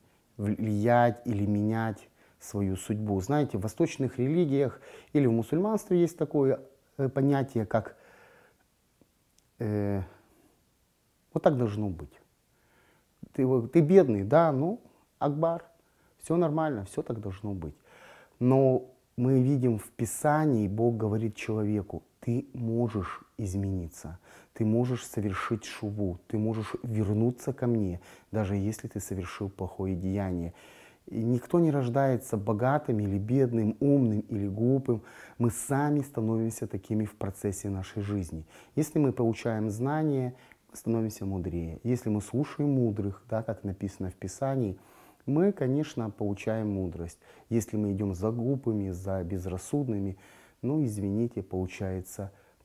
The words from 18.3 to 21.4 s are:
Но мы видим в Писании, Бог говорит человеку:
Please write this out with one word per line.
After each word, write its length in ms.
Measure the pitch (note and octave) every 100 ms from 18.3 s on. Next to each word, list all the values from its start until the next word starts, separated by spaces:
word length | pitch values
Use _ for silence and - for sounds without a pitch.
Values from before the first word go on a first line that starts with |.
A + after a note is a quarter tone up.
| -
Но 460 | B2 C3+ C3 B2+ - _ _ -
мы 240 | B2 C3
видим 360 | B2+ C#3 B2 G#2+
в 120 | -
Писании, 760 | - A2+ - D3+ D3+ D#3 A#2 G2
Бог 300 | G#2 A#2+ A2+
говорит 380 | A2 G#2+ A2+
человеку: 680 | -